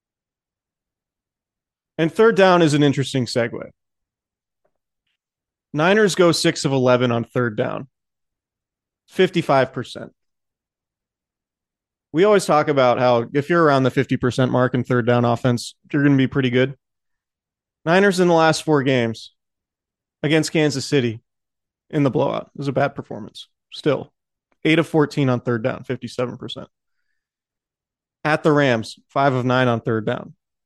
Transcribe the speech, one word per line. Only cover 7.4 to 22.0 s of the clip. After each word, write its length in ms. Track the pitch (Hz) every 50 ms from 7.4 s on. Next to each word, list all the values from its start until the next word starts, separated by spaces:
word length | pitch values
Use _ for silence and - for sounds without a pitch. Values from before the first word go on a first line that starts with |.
| 123 120 107
down, 320 | 107 - 117 101 - 139 - _ _ _ _ _ _ _ _ _ _ _ _ _ _ _ _ _ _ _ _ _ _ _ _
fifty-five 640 | - - 190 180 - 175 156 - 147 135 127 -
percent. 400 | - 135 113 - - 113 113 - _ _ _ _ _ _ _ _ _ _ _ _ _ _ _ _ _ _ _ _ _ _ _ _ _ _ _ _ _ _ _ _ _ _ _ _ _ _ _ _
We 120 | - 151 185
always 240 | 214 214 196 - -
talk 220 | 165 151 151 151
about 280 | 147 139 127 123 120 110
how 300 | 127 123 123 117 117 117 -
if 160 | 143 139 -
you're 120 | 175 170 165
around 200 | 151 139 135 131
the 80 | 127
fifty 260 | - 147 127 - 131 123
percent 340 | - 127 117 - 131 123
mark 220 | 120 127 127 123 -
in 100 | 127 120
third 220 | - 131 123 113
down 200 | 113 123 123 120
offense, 500 | 120 117 - - 131 120 117 - - - _ _ _ -
you're 80 | 147
gonna 160 | 143 143 139 135
be 80 | 131
pretty 240 | 123 - 143 131 127
good. 260 | 120 127 127 135 139 - _ _ _ _ _ _ _ _ _ _ _ _ _ _ _ _ _ _ _ _ _
Niners 340 | 156 170 185 202 202 185 180
in 80 | 185 175
the 60 | 170
last 300 | 165 160 160 156 - -
four 200 | - 156 143 127
games 500 | 139 135 127 117 113 113 - - - _ _ _ _ _ _ _ _ _ _ _ _ _ _ _ _ _ _
against 300 | - 151 160 160 156 -
Kansas 340 | - 170 151 151 127 135 123
City 360 | - 147 143 123 120 110 110 _ _ _ _ _ _ _ _ _ _ _ _ _ _
in 140 | - 156